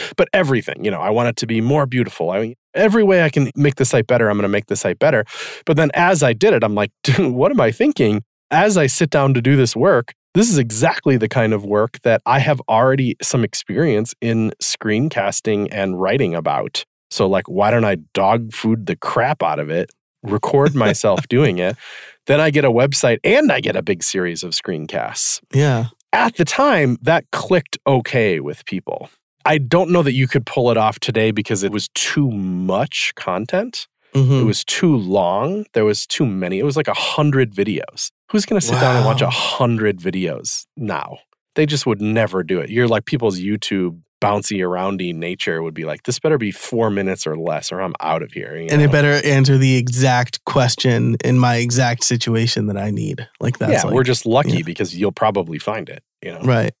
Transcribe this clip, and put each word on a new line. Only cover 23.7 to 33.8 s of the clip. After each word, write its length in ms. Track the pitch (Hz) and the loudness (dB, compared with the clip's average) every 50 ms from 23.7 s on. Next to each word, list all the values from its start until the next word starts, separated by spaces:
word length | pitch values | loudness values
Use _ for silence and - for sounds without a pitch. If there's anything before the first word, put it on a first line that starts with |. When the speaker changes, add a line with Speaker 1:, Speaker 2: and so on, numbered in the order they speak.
| - | -4
Speaker 1:
a 60 | - | -4
big 200 | 80 - 95 85 | -2 -4 -4 -4
series 400 | - - - 95 90 87 85 82 | -4 -4 -2 -2 -2 -4 -4 -6
of 100 | 92 87 | -8 -6
screencasts. 880 | 80 - - - 87 78 78 - - 69 55 52 - - - - - - _ _ | -6 -6 -6 -6 -6 -6 -6 -6 -6 -6 -6 -6 -6 -4 -4 -4 -4 -6 _ _
Speaker 2:
Yeah. 340 | - 135 147 143 127 113 117 113 - _ _ - | 0 2 2 2 2 0 -2 -6 -8 _ _ -4
Speaker 1:
At 240 | - - 247 - - | -2 0 0 0 0
the 80 | - 165 | 0 -2
time, 540 | - - - 285 294 233 170 143 127 120 - | 0 0 2 2 2 4 4 2 2 0 0
that 220 | - 156 165 165 - - | 0 2 2 2 0 -4
clicked 460 | - - - - 185 175 - - - - - | -8 -6 -2 0 0 0 0 -2 -10 -4 0
okay 520 | 139 139 127 113 - - 123 110 101 90 76 | 0 2 2 0 0 0 0 2 2 0 -2
with 240 | 69 73 - - - | -4 -6 -10 -10 -10
people. 440 | - 95 92 - - 50 50 - - _ _ _ _ _ _ - | -8 -8 -8 -8 -8 -10 -10 -10 -14 _ _ _ _ _ _ 0
I 140 | - 156 151 | 0 0 0
don't 320 | 135 117 160 175 190 160 | 0 2 2 2 2 4
know 120 | 180 175 | 2 2
that 100 | 151 139 | 2 2
you 160 | 123 131 135 127 | 2 0 0 0
could 180 | - 139 110 | 0 -2 -2
pull 240 | - - 143 120 120 | -2 -2 0 2 2
it 60 | 113 | 2
off 240 | 110 110 107 101 - | 2 2 0 0 -2
today 300 | - - 107 110 110 110 | -4 -4 0 0 0 0
because 300 | 107 107 101 - 113 95 | 0 -2 -4 -4 -4 -2
it 100 | 98 95 | -2 -4
was 160 | 101 101 - - - | -4 -4 -6 -6 -6
too 360 | - - - - 151 143 127 | -6 -4 -2 0 0 0 0
much 840 | 110 101 95 92 90 90 92 92 92 107 139 - - - - - - | 0 -2 -4 -4 -2 -2 -2 0 0 0 -2 -2 -4 -6 -6 -6 -6
content. 720 | - - - 90 95 113 - - 185 226 254 - - | -8 -6 -4 -4 -4 -4 -2 -2 -2 -2 -4 -8 -12